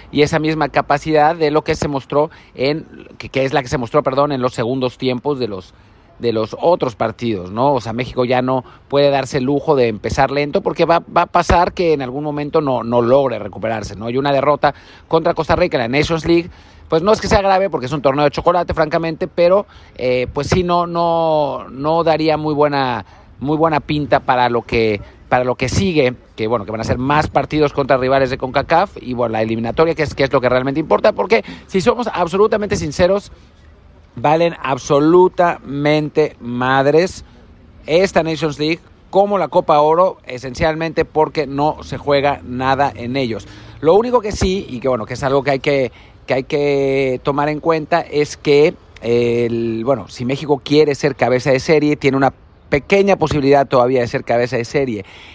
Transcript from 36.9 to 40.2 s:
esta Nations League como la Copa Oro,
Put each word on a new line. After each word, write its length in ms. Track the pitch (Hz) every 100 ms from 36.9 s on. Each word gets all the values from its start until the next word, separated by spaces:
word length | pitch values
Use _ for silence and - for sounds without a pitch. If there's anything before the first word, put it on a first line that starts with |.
| 156 185 - - - - - - - -
esta 360 | 160 190 180
Nations 360 | 160 160 160 139
League 220 | 151 143 - - -
como 300 | 190 202 202
la 100 | 151
Copa 320 | 175 175 147
Oro, 380 | 151 160 185 -